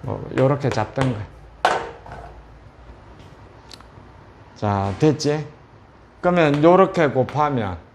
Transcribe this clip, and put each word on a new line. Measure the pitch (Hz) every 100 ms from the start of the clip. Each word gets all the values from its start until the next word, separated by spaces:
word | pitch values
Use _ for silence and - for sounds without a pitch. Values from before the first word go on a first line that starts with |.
뭐, | - 104 - -
요렇게 | 131 143 131
잡던가. | 113 107 - 131 107 104 - - - - - - - - - - - - - - - - - - - - - - - - - - - - - - - - -
자, | 104 101 98 95
됐지? | 156 143 147 151 139 - - - - - - -
그러면 | 175 180 156 147
요렇게 | 160 180 185 175 151
곱하면 | 123 120 139 147 135 101 87 -